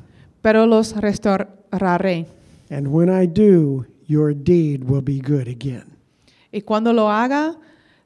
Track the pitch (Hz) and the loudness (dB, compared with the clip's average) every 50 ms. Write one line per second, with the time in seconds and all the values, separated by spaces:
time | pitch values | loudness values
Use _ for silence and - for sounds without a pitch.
0 | - - _ _ - _ _ _ - 220 220 220 226 233 226 220 220 220 220 214 | -20 -20 _ _ -20 _ _ _ 0 2 2 4 4 4 4 2 2 0 -4 -4
1 | 208 208 202 - - 214 196 190 196 - - _ _ _ - 185 196 185 175 175 | -4 -4 -4 -2 -2 -2 -2 -2 -4 -8 -14 _ _ _ -6 -2 0 0 0 0
2 | 185 190 180 165 165 - - _ _ - - - _ _ - 139 143 139 143 160 | 0 -2 -2 -4 -6 -10 -14 _ _ -20 -20 -20 _ _ -8 -6 -4 -2 0 2
3 | 170 180 185 185 185 175 160 202 214 208 190 170 156 143 135 135 120 - _ _ | 2 2 2 2 0 0 2 4 6 6 6 6 4 2 -2 -4 -8 -12 _ _
4 | _ - 151 151 151 151 147 143 135 143 175 175 160 151 143 135 127 123 139 139 | _ -2 0 0 0 0 -2 -2 0 2 2 2 2 0 -2 -4 -4 -2 -2 -2
5 | 131 131 143 135 127 135 147 143 127 117 123 117 131 139 123 113 - - - _ | -2 -4 -6 -6 -2 -2 -2 -2 -2 -6 -10 -10 -10 -10 -10 -10 -14 -20 -20 _
6 | _ _ _ _ _ _ _ _ _ _ - 214 208 - 214 214 226 233 233 233 | _ _ _ _ _ _ _ _ _ _ -12 -12 -6 -4 -4 -2 0 0 2 2
7 | 214 208 208 214 233 254 277 294 302 320 330 - - _ _ _ _ _ _ _ | 2 2 0 0 -2 -2 -2 -2 -2 -4 -6 -10 -16 _ _ _ _ _ _ _
8 | _ | _